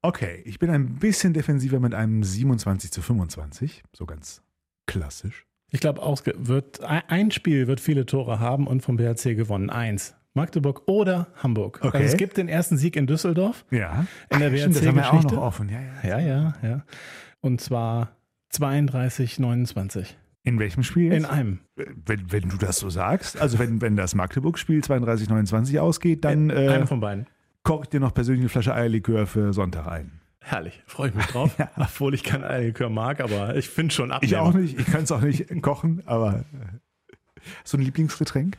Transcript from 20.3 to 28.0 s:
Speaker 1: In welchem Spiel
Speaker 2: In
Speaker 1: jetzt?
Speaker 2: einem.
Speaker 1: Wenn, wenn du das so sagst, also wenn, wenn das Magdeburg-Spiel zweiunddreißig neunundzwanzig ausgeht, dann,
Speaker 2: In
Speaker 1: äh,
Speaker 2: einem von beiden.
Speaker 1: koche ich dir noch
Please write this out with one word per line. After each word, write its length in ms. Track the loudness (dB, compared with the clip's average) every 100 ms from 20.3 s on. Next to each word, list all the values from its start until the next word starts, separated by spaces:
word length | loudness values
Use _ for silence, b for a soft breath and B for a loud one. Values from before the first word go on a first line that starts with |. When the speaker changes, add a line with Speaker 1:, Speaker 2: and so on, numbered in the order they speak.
| _
Speaker 1:
In 140 | -2 0
welchem 260 | 0 -2
Spiel 240 | 0 2 4
Speaker 2:
In 160 | 2
Speaker 1:
jetzt? 60 | 2
Speaker 2:
einem. 300 | 0 0 -4 _ -12
Speaker 1:
Wenn, 560 | -12 -10 -6 -4 -2
wenn 160 | -2 -2
du 80 | -2
das 240 | -2 -2
so 100 | -4
sagst, 520 | -2 0 -2 -4 -2
also 180 | 0 2
wenn, 220 | 2 0
wenn 160 | 2 0
das 180 | 0 0
Magdeburg-Spiel 680 | 0 0 -2 -2 0 0
zweiunddreißig 460 | 2 0 2 0 2
neunundzwanzig 540 | 2 2 0 0 2
ausgeht, 420 | 2 2 2 2
dann, 260 | 2 4 4
Speaker 2:
In 80 | 4
Speaker 1:
äh, 120 | 4
Speaker 2:
einem 180 | 4 2
von 140 | 0
beiden. 260 | -2 -4 -8 _ _ _
Speaker 1:
koche 200 | -2 -2
ich 60 | 0
dir 100 |
noch 140 | 0